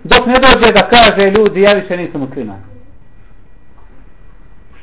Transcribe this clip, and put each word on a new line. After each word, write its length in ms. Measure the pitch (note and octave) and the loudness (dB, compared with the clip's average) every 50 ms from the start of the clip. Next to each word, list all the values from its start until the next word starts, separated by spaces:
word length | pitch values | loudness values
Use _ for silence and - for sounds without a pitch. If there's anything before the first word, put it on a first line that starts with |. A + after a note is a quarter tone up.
| - | -4
dok 220 | D#3+ B3 B3 - | 0 0 0 0
ne 80 | A3+ B3 | 2 0
dođe 380 | B3+ B3+ C4 B3+ - A#3 A3+ G3+ | 2 4 4 2 4 2 2 2
da 160 | G3+ F#3 - | 2 2 2
kaže: 420 | A#3+ A#3+ A#3 G#3+ F#3 F#3+ G3 G3 | 4 4 4 4 2 2 0 0
"Ljudi, 320 | G3 G#3+ G#3+ G3+ D#3 F3+ G3 | 2 2 0 0 2 2 2
ja 100 | G3+ G#3 | 2 2
više 240 | G3+ G3 - F#3 | 0 -2 -6 -8
nisam 240 | F3 F3 D#3 - D3+ | -8 -8 -8 -8 -10
musliman." 420 | C3+ C3 - C#3+ A#2+ G#2 F#2+ F#2+ - - - - - - - - - - - - - - - - - - - - - - - - - - - - - - - - - - - - - - - - - - - - | -10 -10 -10 -12 -12 -12 -14 -16 -20 -20 -20 -20 -20 -20 -20 -20 -20 -20 -20 -20 -20 -20 -20 -20 -20 -20 -20 -20 -20 -20 -20 -20 -20 -20 -20 -20 -20 -20 -20 -20 -20 -20 -20 -20 -20 -20 -20 -20 -20 -20 -20 -20